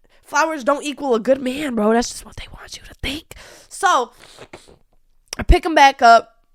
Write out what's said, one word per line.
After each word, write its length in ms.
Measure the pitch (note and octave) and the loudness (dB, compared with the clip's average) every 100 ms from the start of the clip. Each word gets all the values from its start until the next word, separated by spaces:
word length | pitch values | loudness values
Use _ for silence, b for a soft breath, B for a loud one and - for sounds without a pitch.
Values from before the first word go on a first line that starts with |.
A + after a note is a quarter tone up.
| _ _ | _ _
flowers 400 | _ C#4+ D#4+ D#4 | _ -4 -4 -4
don't 200 | A3+ C#4+ | -4 -4
equal 300 | D4 C4 C#4 | -6 -8 -4
a 60 | A3+ | -2
good 220 | B3 C4+ | 0 -2
man, 340 | B3+ C4+ D4+ A3 | -4 -8 -8 -4
bro. 180 | G#3 | 0
That's 160 | A#3 B3 | 0 -4
just 160 | - G#3+ | -10 -18
what 100 | - | -20
they 120 | - | -20
want 220 | - - - | -20 -20 -20
you 60 | |
to 100 | - - | -20 -12
think. 400 | - D4 - - B B B | -10 -10 -14 -20 B B B
So 420 | - F#4 D4+ A#3 _ B B B - - _ _ _ _ _ _ - | -4 -2 -2 -4 _ B B B -20 -20 _ _ _ _ _ _ -2
I 60 | |
pick 220 | G#3 F4 F4+ | 2 2 2
him 100 | D#4 | 4
back 260 | C#4 C4+ | 4 6
up. 420 | A#3+ A3+ - _ _ | 6 6 4 _ _